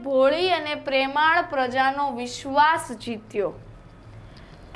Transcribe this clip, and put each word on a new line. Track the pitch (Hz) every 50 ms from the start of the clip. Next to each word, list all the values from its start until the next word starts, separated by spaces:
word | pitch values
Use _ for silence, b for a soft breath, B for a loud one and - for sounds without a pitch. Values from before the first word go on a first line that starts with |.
| 240
ભોળી | 277 269 262 262 269 302 330 370 370
અને | 349 320 302 302 294
પ્રેમાળ | 285 294 285 269 269 269 269 277 294 311 320 330 349 349 349
પ્રજાનો | 294 269 254 247 240 262 262 269 277 285 285 277 247 233
વિશ્વાસ | 247 240 - - - 277 269 285 294 311 330 330 - - 247 208 -
જીત્યો. | 233 233 208 - - - 208 190 165 - - - - - - - - - - - B B B B B B B B B B B B - -